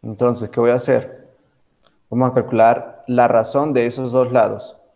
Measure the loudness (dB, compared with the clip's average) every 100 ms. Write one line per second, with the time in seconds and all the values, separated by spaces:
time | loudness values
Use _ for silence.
0 | -12 -2 0 0 -6 0 2 2 2 -2
1 | -2 -18 -20 _ _ _ _ _ _ _
2 | _ -2 0 0 -2 2 4 4 -4 -18
3 | -4 0 2 2 0 -2 0 0 -2 -4
4 | -4 -2 0 2 0 -2 -14 -20 _